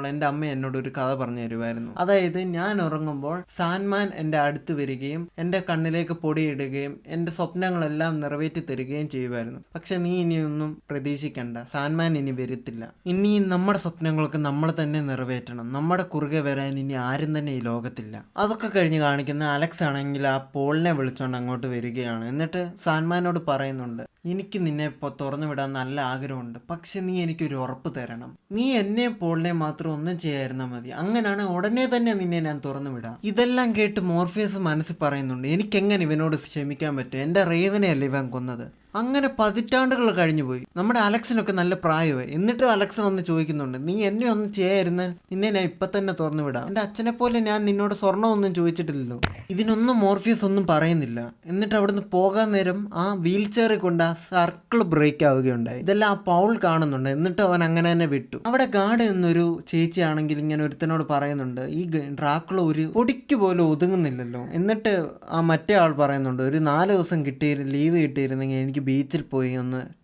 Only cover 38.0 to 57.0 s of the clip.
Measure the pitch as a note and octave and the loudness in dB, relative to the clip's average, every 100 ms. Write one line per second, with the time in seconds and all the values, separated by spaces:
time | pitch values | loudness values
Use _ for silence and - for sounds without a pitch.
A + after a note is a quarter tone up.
38 | C#3 C#3 B2+ B2+ B2+ A#2+ B2 - _ G3+ | 0 0 -2 -6 -6 -8 -12 -16 _ -4
39 | B3 C#4 C4+ C4+ G#3+ G#3 A3+ C4 C4 B3+ | 0 0 0 2 0 0 0 2 2 4
40 | A#3 F3+ E3 D#3 B2+ B2+ C3+ E3+ G3+ A#3+ | 2 4 2 2 0 -4 -6 -2 0 2
41 | G#3 A3 A3 A3+ G3+ F#3+ F3 F#3 E3+ D#3 | 4 2 0 0 0 0 2 2 2 2
42 | E3 C3 B2+ D3+ G#3 A#3+ B3+ G3+ G3+ A3+ | 2 0 -2 0 0 4 4 4 2 0
43 | G#3 F#3+ E3+ D#3+ D#3 D3+ C3+ B2+ D3+ G#3 | 0 0 0 0 0 -2 -2 -4 -2 0
44 | G3+ G#3+ A#3+ G#3+ G#3 G#3 F#3 G3 F3 F3 | 0 2 2 0 0 0 2 2 2 0
45 | F3+ F3 - F#3+ G#3+ G3 F3 - - G3+ | -2 -6 -6 -2 0 2 0 -2 -2 -2
46 | G3 E3+ D#3 D3+ D3 A#2+ - G3+ G#3 G#3 | -2 -2 -2 -2 -2 -4 -4 -4 -4 -2
47 | A#3 A#3 A#3+ A#3 G#3+ G#3+ G#3 G3+ G#3 G#3 | -2 0 0 2 2 2 2 2 0 2
48 | G3 F#3+ A3+ G#3 G3 F3 E3+ E3 D#3+ C#3+ | 2 4 2 4 2 2 2 0 -4 -4
49 | B2 A#2+ - - - F#3 A3 A3 A#3+ A#3 | -6 -4 -4 -4 -6 0 2 4 4 6
50 | G3 G3 A3 A3 G3 G3 E3+ D#3 E3 E3 | 4 4 2 2 2 2 4 4 4 2
51 | B2 A#2 A#2+ - E3 F#3 G#3+ G#3+ G3+ G3+ | 0 -4 -8 -12 -4 -2 2 2 2 0
52 | G3+ F3+ G3 G3+ A3 G3+ F3+ G3 G#3 E3+ | 0 2 4 4 2 2 2 0 -4 -2
53 | F#3+ G3 E3 G3 G#3 A#3 A3+ G#3+ F3+ E3+ | -2 2 2 2 2 2 4 4 2 4
54 | E3 E3 - F#3 E3+ F3 - A#3 F3+ D#3 | 2 0 0 2 2 0 0 2 4 4
55 | D3 D3 D3 C3+ C3 A#2+ A#2 B2 E3 G#3 | 4 6 4 6 2 0 -2 -2 0 4
56 | G#3+ G3+ - F3 G#3 A3+ F3+ D#3+ D#3 C3+ | 4 2 2 4 4 4 2 2 2 0